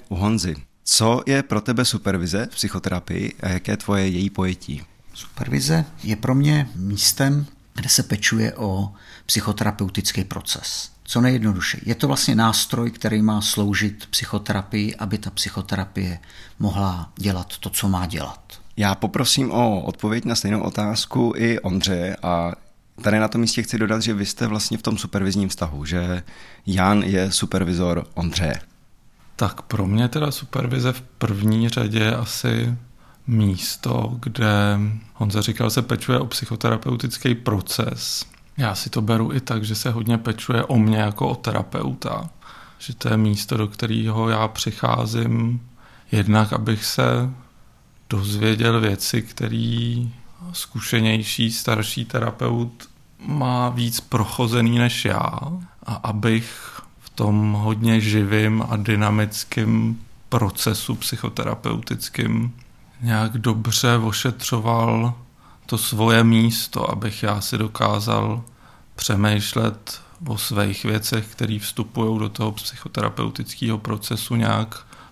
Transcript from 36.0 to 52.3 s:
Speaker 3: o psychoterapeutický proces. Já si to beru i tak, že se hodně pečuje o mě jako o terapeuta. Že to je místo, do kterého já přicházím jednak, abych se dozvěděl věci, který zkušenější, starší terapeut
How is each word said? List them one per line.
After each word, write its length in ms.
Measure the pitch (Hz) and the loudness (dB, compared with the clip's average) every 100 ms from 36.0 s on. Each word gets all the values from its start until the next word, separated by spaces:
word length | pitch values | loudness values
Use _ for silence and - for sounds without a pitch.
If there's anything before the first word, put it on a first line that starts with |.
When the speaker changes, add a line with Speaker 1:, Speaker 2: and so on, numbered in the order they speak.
| - 127 | 0 0
Speaker 3:
o 60 | 120 | 0
psychoterapeutický 1120 | - - 110 117 113 131 120 127 - 127 123 | -4 -6 -2 0 0 -2 -2 -4 -2 0 0
proces. 880 | - 101 87 - 113 120 - - - - - - | 0 -2 -2 -2 -2 -4 -6 -6 -8 -14 -12 -4
Já 180 | 117 95 | -2 -2
si 140 | - | -4
to 120 | - | -2
beru 320 | 107 113 110 | 2 2 2
i 80 | 139 | -2
tak, 220 | - 117 | -2 -4
že 120 | 107 110 | -2 -4
se 140 | 131 | -2
hodně 280 | 117 110 117 | -2 0 0
pečuje 460 | 113 110 - 120 | 0 -4 0 0
o 140 | - 127 | 2 4
mě 200 | 110 110 | 6 4
jako 320 | 107 104 135 | 2 0 -2
o 60 | 123 | -2
terapeuta. 920 | - 107 107 - 135 127 - 107 - - - - - - | -2 -2 -2 -4 -4 -4 -6 -6 -8 -14 -20 -20 -20 -16
Že 160 | - 123 | -12 -6
to 140 | 131 | 0
je 80 | 110 | 2
místo, 400 | 110 104 - 113 | 2 2 0 -2
do 100 | 107 | -2
kterého 600 | 107 117 113 110 110 113 | -4 -2 0 0 0 2
já 180 | 110 110 | 2 0
přicházím 1120 | 110 - 107 123 117 113 117 117 117 113 120 117 - - - - | -2 -6 -2 0 0 0 0 0 2 2 -2 -6 -20 -20 -20 -2
jednak, 420 | 110 101 107 107 | 2 4 4 4
abych 320 | - 110 107 - | 0 0 0 -2
se 440 | - 123 123 123 127 - - - - _ - - | 0 2 2 0 -4 -16 -20 -20 -20 _ -20 -4
dozvěděl 720 | 104 101 104 107 110 113 117 | -2 0 2 2 4 4 4
věci, 400 | 110 98 - 117 | 2 0 -2 -2
který 920 | 113 - 113 113 117 117 117 120 120 120 - - 175 | -4 -6 -4 -2 -2 0 0 -2 -4 -6 -16 -16 -12
zkušenější, 1000 | 175 - 113 - 113 110 110 107 - 113 | -10 -8 -8 -2 2 4 2 0 -2 -2
starší 540 | 113 - 110 110 - 117 | 0 0 0 0 -4 -4
terapeut 840 | 123 117 | -2 -2